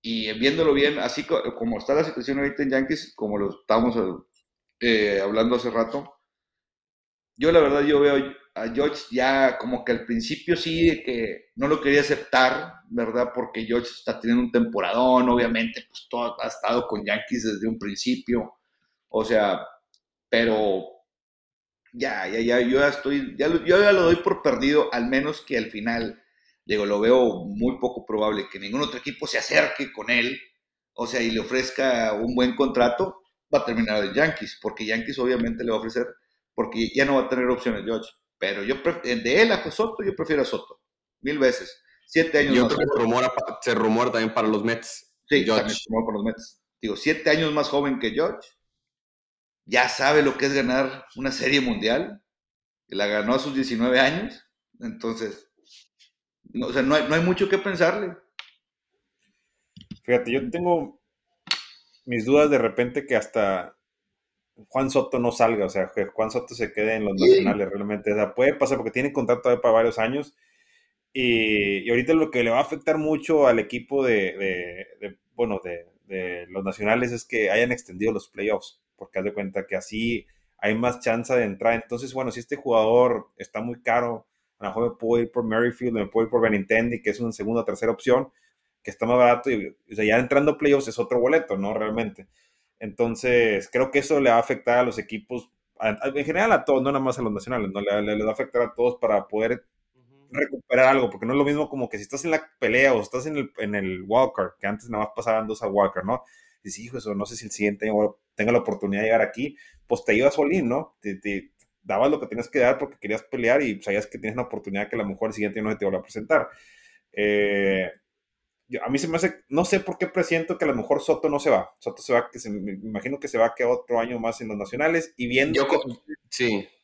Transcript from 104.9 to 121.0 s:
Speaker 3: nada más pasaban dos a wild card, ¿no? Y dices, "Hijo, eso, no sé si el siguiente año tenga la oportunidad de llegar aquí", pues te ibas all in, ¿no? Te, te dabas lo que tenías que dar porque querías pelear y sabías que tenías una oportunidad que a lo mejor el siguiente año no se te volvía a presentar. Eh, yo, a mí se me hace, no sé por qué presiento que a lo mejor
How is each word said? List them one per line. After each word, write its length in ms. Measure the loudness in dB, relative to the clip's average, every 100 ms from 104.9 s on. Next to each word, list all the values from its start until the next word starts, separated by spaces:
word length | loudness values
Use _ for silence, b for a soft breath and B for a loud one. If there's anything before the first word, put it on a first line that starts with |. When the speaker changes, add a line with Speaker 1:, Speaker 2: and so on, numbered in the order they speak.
Speaker 3:
nada 140 | -4
más 80 | -4 -4
pasaban 300 | 0 0 -2
dos 160 | -6
a 60 | -2
wild 240 | 2 2
card, 120 | 0 -4
¿no? 160 | -4 b b b b
Y 60 | -16
dices, 120 | -14
"Hijo, 140 | -12 -10
eso, 160 | -6
no 100 | -6 -6
sé 100 | -10
si 100 | -12
el 40 |
siguiente 360 | -2 -2 0 -2
año 280 | 0 0 -2 _
tenga 180 | -2 2
la 60 | 2
oportunidad 440 | 0 -4 -4 -2
de 40 | 2
llegar 120 | 2
aquí", 340 | 0 -4 -8 B B B _
pues 180 | -4 0
te 80 |
ibas 240 | 4 4 2
all 140 | 0
in, 160 | 2 0
¿no? 280 | -2 -4 _
Te, 160 | -10 -8
te 360 | -6 -6 -8 _ _ _
dabas 280 | -4 2 2
lo 80 | 0
que 80 | -4
tenías 200 | -8 -4
que 120 | 2
dar 180 | 2 2
porque 180 | -4 -8
querías 240 | -6 -6
pelear 360 | -6 -2 2 2
y 220 | 2 -4
sabías 240 | -4 -4 -4
que 100 | -8
tenías 160 | -6
una 100 | -6
oportunidad 440 | -8 -10 -8 -6 -4
que 80 | -4
a 40 |
lo 60 | -6
mejor 220 | -4 -6
el 60 |
siguiente 240 | -2 -4 -2
año 100 | -4
no 40 |
se 60 | -2
te 60 |
volvía 160 | -2 -2
a 20 |
presentar. 460 | -6 -12 0 0 0 B B B B B _
Eh, 800 | -2 0 2 2 2 2 2 -2 -8 _ _ _ _ _ _ _
yo, 160 | -8
a 40 | -2
mí 100 | -2
se 100 | -2
me 80 | -2
hace, 260 | -2 -4 _
no 160 | -2
sé 160 | 0 0
por 180 | -2 -6
qué 80 | -4
presiento 500 | -2 0 -2 -2 -2
que 80 |
a 40 | -2
lo 80 | -2
mejor 240 | 0 -2